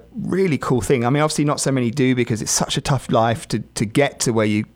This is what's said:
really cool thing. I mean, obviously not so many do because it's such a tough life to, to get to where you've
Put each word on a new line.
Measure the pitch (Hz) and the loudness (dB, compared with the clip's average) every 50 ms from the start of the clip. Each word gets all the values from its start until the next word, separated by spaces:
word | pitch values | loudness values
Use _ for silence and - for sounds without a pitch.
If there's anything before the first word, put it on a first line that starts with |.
| - - - 233 - | -6 -14 -12 -10 -6
really | - - 180 190 190 143 120 | -2 0 0 0 0 0 0
cool | - - 135 120 | 0 0 0 0
thing. | 104 - 147 123 117 | 2 2 0 2 2
I | 120 | 2
mean, | 135 147 151 | 2 2 2
obviously | 156 - - 151 | 0 0 0 0
not | 147 143 - | 0 0 -2
so | - 147 135 | -2 -2 0
many | 131 123 117 | 0 0 -2
do | 104 - 131 127 127 | 0 2 2 2 2
because | 123 120 - 117 104 - | 2 0 0 -2 -4 -2
it's | - | -2
such | - - 170 - - | -2 -2 -2 -2 -2
a | - | -2
tough | - - 143 127 - - | -2 0 -2 -2 0 0
life | 143 117 113 117 117 - - - | 2 2 4 2 0 -2 -4 -6
to, | - 110 | -6 -6
to | 107 - - - 123 | -6 -6 -6 -4 -4
get | 104 113 143 139 139 - - | 0 2 2 2 2 0 -2
to | - 131 113 | -2 0 0
where | 110 107 | 2 2
you've | 107 104 104 107 - - | 2 2 0 -2 -4 -6